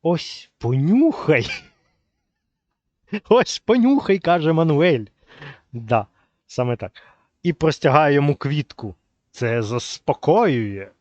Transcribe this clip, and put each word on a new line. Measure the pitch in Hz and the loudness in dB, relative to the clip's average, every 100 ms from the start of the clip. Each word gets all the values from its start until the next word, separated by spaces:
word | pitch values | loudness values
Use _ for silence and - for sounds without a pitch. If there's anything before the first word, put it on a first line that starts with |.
Ось | 165 170 - - - _ | -2 -4 -6 -18 -20 _
понюхай!» | 117 131 147 233 320 - - 143 92 - - _ _ _ _ _ _ _ _ _ _ _ _ _ _ 208 | -4 -2 2 2 2 0 0 0 0 -8 -14 _ _ _ _ _ _ _ _ _ _ _ _ _ _ -12
<laughs> | - | 2
«Ось | 226 262 - | 2 2 -4
понюхай», — | - 247 240 277 - 196 | 0 2 4 2 0 0
каже | 170 175 156 | 2 0 2
Мануель. | 160 165 147 175 135 104 _ _ - 143 - _ | 2 2 2 2 2 -4 _ _ -20 -20 -20 _
Да, | 120 113 117 107 _ _ _ _ | -14 -2 -2 -2 _ _ _ _
саме | - 123 120 | -4 -4 -4
так. | 95 - _ _ _ _ | -8 -16 _ _ _ _
І | 175 | -6
простягає | 160 160 - 147 139 151 | 0 -2 0 2 4 4
йому | 143 143 143 | 2 0 -2
квітку. | 139 151 139 - 107 87 _ _ _ | -4 -4 -6 -12 -14 -14 _ _ _
Це | - 120 117 | -6 -4 -2
заспокоює. | 107 120 - - - 135 - 190 226 123 107 98 98 _ | -4 -6 -8 -10 -6 -2 2 2 2 0 -4 -8 -14 _